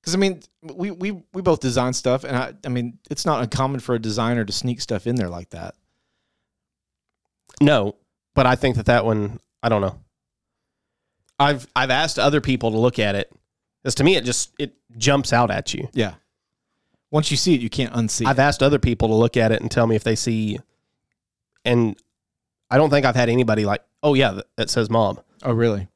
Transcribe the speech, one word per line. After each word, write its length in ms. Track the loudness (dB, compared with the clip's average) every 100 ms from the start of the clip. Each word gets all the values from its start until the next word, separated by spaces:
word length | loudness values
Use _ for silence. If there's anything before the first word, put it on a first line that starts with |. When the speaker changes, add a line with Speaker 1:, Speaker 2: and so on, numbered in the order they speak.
Speaker 1:
'Cause, 100 | -4
I 40 | 0
mean, 220 | 0 -2 _ _
we, 300 | -18 -8 -8
we, 280 | -6 -8 -10 _
we 100 | -4
both 160 | 0 0
design 340 | 0 -2 -2
stuff, 300 | -2 -2 -2
and 140 | -2 -6
I, 160 | -6 -10
I 40 | -6
mean, 280 | -6 -6 -12 _
it's 160 | -6 -2
not 160 | -2
uncommon 380 | -2 -2 -2 -4
for 160 | -4 -4
a 20 |
designer 460 | -2 -2 0 -2
to 80 | -2
sneak 280 | -4 -4 -6
stuff 240 | -6 -4 -2
in 80 | -2
there 120 | -4
like 220 | -8 -14
that. 240 | -14 -14 _ _ _ _ _ _ _ _ _ _ _ _ _ _ _ _ _ _ 0
Speaker 2:
No, 360 | 2 4 0 -6 _ _ _
but 120 | 2 2
I 80 |
think 220 | 2 0 0
that 100 | 2
that 180 | 2
one, 360 | 2 0 -2 -8 _ _
I 40 | -2
don't 120 | 0
know. 180 | 0 -6 _ _ _ _ _ _ _ _ _ _ _ _ _ _
I've, 260 | 0 0 -4
I've 160 | -2 0
asked 300 | 0 0 0
other 200 | 2 2
people 300 | 0 -2 0
to 80 | 2
look 220 | 0 2
at 160 | -2 -2
it. 160 | -6 _ _ _ _ _
'Cause 140 | -8 2
to 80 |
me, 100 | 2
it 100 | 2
just, 280 | 0 -4 -6 -8
it 140 | -10 _ _ -2
jumps 360 | 2 2 2
out 180 | 2 2
at 240 | -2 -6
you. 140 | -10 -6
Speaker 1:
Yeah. 220 | -4 -4 -6 _ _ _ _ _ _ _ _ _
Once 220 | -2 0
you 40 | 0
see 180 | 2 0
it, 40 |
you 80 | 0
can't 220 | -4 -4
unsee 340 | -2 -4 -2 0
Speaker 2:
I've 120 | 2
Speaker 1:
it. 40 |
Speaker 2:
asked 200 | 2 2
other 160 | 2 2
people 300 | 0 0 2
to 60 |
look 220 | 2 2 2
at 140 | 2
it 100 | 0
and 80 | -2
tell 180 | 0 2
me 80 | 0
if 80 |
they 100 | 0
see, 440 | -2 -2 -2 -4 -6 -12 _ _ _ _ _ _ _ _ _
and 320 | 0 2 2 -2 _ _ _ _ _ _ _
I 60 | 2
don't 120 | 4
think 140 | 4 2
I've 100 | 2
had 120 | 2
anybody 360 | 2 2 2
like, 180 | 0 -2 _ _
"Oh, 100 | 2
yeah, 180 | 4 2
th-, 120 | 0 -12 -8
that 140 | -4
says 180 | -2 0
mom." 280 | 2 0 -2 _ _
Speaker 1:
Oh, 100 | -4
really? 360 | 0 0 0 -6